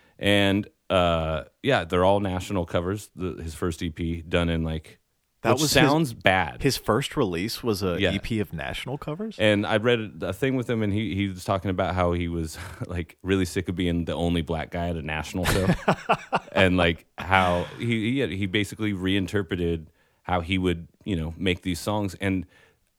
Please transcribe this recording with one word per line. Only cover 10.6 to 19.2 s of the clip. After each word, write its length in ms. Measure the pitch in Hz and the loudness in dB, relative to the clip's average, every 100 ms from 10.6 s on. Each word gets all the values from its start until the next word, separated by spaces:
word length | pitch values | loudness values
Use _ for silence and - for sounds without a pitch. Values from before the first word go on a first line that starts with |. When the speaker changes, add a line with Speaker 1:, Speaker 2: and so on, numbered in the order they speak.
| 120 | -2
Speaker 1:
him, 140 | 113 | 0
and 80 | 104 | 0
he, 240 | 101 107 95 | 0 -2 -2
he 140 | 101 | -2
was 160 | 90 - | -4 -2
talking 260 | 98 101 | -2 0
about 240 | 90 90 90 | 0 0 2
how 160 | 87 | 2
he 160 | 87 87 | 2 -2
was, 300 | 85 80 - 87 | -2 -4 -8 -14
<laughs> 140 | - - | -12 -8
like, 280 | 87 - - | -6 -8 -8
really 220 | 87 98 90 | 0 2 2
sick 240 | 98 90 | -2 -2
of 60 | 87 | -2
being 280 | 87 85 82 | 0 0 -2
the 80 | |
only 280 | 76 85 85 | 0 2 2
black 280 | 80 82 73 | 0 -4 -4
guy 180 | 87 85 | -4 -4
at 80 | 82 | -4
a 40 | |
national 440 | 71 78 76 95 85 | -4 -6 -4 -4 0
show. 220 | 101 92 - - - - | 2 2 2 0 -2 0
Speaker 2:
<laughs> 400 | - - - - | -2 -2 -6 -2
Speaker 1:
And, 240 | - 95 90 | 2 4 6
like, 280 | 87 82 - - | 2 0 -8 -12
how 500 | 82 95 92 87 78 - | 2 4 4 2 -2 -6
he, 420 | 120 113 107 139 | -4 -2 -2 0
he, 140 | 107 95 | -2 -2
he 100 | 101 | 0
basically 440 | 107 98 - 107 | 0 -2 -4 -4
reinterpreted 960 | 95 92 98 | -2 0 0